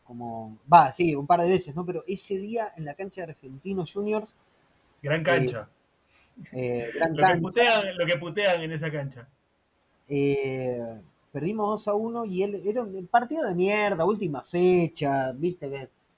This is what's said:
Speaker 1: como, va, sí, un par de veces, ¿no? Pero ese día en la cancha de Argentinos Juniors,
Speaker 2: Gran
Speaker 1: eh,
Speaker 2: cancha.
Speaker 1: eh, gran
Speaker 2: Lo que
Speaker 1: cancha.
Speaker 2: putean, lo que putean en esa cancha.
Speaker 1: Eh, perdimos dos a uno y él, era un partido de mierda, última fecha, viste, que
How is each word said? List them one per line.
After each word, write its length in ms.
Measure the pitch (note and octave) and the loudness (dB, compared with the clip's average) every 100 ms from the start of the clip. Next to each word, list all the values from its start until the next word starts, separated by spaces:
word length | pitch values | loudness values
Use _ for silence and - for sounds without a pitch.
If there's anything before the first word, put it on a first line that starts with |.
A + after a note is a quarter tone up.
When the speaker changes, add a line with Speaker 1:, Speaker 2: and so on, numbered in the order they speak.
Speaker 1:
como, 540 | - A#2+ A#2+ A2+ A2 A2 - | -16 -12 -8 -8 -12 -12 8
va, 200 | E3 C3+ | 8 8
sí, 220 | - E3+ | 4 0
un 120 | C#3+ C#3+ | 2 2
par 140 | F3 | 4
de 60 | E3+ | 4
veces, 260 | F#3 D#3+ | 2 0
¿no? 100 | D3+ | -8
Pero 200 | F3 E3+ - | -6 -6 -6
ese 300 | G3 - F#3+ | -8 -6 -6
día 340 | G#3 A#3 G#3 E3 | -4 -6 -6 -8
en 80 | |
la 100 | D3+ | -10
cancha 280 | C#3+ G3 F#3+ | -10 -10 -10
de 80 | E3 | -12
Argentinos 600 | D3+ C3 C3+ F#3+ F#3+ D#3+ | -12 -18 -12 -6 -6 -6
Juniors, 360 | G3+ G#3 G#3+ G#3+ _ _ _ _ _ _ _ | -4 -2 -2 -4 _ _ _ _ _ _ _
Speaker 2:
Gran 180 | C#3+ D#3+ | -4 0
Speaker 1:
eh, 40 | |
Speaker 2:
cancha. 440 | E3 C3 B2 A2+ G#2 _ _ _ _ _ _ - D#3 | 2 2 2 -2 -10 _ _ _ _ _ _ -20 -12
Speaker 1:
eh, 380 | B2+ B2 A#2+ A#2 | -4 -2 -2 -4
gran 200 | C#3 E3 | -2 -2
Speaker 2:
Lo 100 | D3+ | 4
que 80 | F#3 | 4
Speaker 1:
cancha. 80 | F3 | 4
Speaker 2:
putean, 560 | F#3 G#3+ A#3+ A3 G3 F3+ | 0 2 4 4 0 -2
lo 80 | E3 | -2
que 100 | F3 | -2
putean 460 | F3 G#3 G3+ F3 | -4 0 2 2
en 100 | D#3+ | -2
esa 180 | D#3 D#3+ | -6 -4
cancha. 360 | D3 C#3 B2 A#2 _ _ _ _ _ _ _ - | -6 -8 -10 -20 _ _ _ _ _ _ _ -4
Speaker 1:
Eh, 920 | C#3+ C#3+ C#3 C3+ C3 B2+ B2 A#2 A2 E2+ _ _ | 0 2 2 -2 -2 -4 -4 -6 -12 -18 _ _
perdimos 360 | C#3+ D#3+ A3 G#3 | -6 -4 -2 -2
dos 200 | G#3 G#3 | -2 -2
a 60 | |
uno 300 | G#3 A3+ A#3 | -2 -2 -6
y 180 | A3 F3+ | -4 -2
él, 180 | G3+ G3 F#3 | -2 -2 -4
era 160 | A#3+ | -4
un 240 | G#3+ F#3+ F3 | -4 -8 2
partido 400 | A#3+ A#3+ D#4 A#3+ | 2 2 -2 -2
de 80 | |
mierda, 500 | F3 F#3+ G#3+ G#3 D#3+ | 2 2 4 2 2
última 380 | F3 A3 F3+ C3+ | 2 0 -2 -6
fecha, 880 | - F3 F3+ F3+ E3 - C#3+ C#3 C3 | -4 4 6 6 4 0 0 0 0
viste, 380 | B2+ F3 F3+ C#3+ | -2 -4 -4 -8
que 180 | C#3 C3 _ _ | -8 -12 _ _